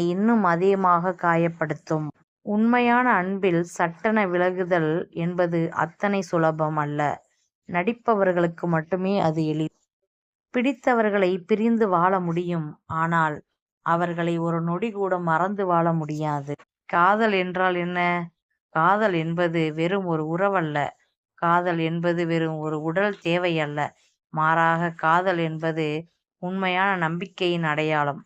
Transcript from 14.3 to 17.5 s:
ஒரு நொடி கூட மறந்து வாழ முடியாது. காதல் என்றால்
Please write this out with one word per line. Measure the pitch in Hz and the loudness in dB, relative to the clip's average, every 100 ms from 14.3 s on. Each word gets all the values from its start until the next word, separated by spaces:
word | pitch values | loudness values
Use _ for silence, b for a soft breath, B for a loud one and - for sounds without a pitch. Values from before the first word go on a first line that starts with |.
| 170 | -2
ஒரு | 170 165 | -2 -2
நொடி | 170 175 226 | -2 -2 -4
கூட | 202 190 180 | -2 -2 -2
மறந்து | 170 160 185 202 185 | 0 0 0 -2 0
வாழ | 170 170 | 2 2
முடியாது. | 165 151 151 151 147 143 143 - _ - | 0 -2 -4 -4 -4 -6 -10 -12 _ -4
காதல் | 170 185 214 226 190 | 2 4 4 2 0
என்றால் | 180 | -2